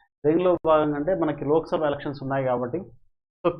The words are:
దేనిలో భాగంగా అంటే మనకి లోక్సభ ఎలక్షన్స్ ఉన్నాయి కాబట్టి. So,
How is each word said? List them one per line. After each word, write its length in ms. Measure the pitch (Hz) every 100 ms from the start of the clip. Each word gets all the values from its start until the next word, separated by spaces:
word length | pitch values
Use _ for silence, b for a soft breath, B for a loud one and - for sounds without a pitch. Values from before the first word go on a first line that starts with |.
| B _ 151
దేనిలో 320 | 170 180 170
భాగంగా 320 | 160 156 151 147
అంటే 180 | 156
మనకి 300 | 180 156 143
లోక్సభ 400 | 139 160 156 170
ఎలక్షన్స్ 380 | 151 139 151 139
ఉన్నాయి 220 | 135 135
కాబట్టి. 340 | 131 123 123 165 190 - _ _ _ _
So, 60 | 175